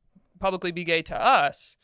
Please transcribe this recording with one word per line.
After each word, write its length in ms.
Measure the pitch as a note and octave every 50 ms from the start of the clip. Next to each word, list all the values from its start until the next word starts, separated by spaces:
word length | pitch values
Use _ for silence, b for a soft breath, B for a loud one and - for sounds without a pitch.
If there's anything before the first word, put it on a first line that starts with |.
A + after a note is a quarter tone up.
| _ _ _ _ _ _ _ -
publicly 320 | G3 F#3+ F#3 F3 - F3+
be 140 | E3+ F3 F3
gay 180 | E3+ D#3+ E3
to 180 | D#3+ - - -
us. 560 | - F3+ C4 G3 C#3+ C#3+ - - - - - _